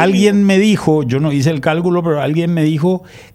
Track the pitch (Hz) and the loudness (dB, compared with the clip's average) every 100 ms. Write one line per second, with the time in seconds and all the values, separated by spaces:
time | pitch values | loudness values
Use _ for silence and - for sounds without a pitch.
0 | 180 190 208 202 196 190 214 190 160 156 | 0 2 2 2 2 2 2 2 2 0
1 | 127 135 156 143 143 151 156 160 175 175 | 0 -2 -2 0 -2 -2 -2 -2 -2 -2
2 | 165 147 139 160 170 170 156 156 180 180 | -2 -2 -2 -2 -2 0 0 0 -2 -4
3 | - - - | -8 -20 -20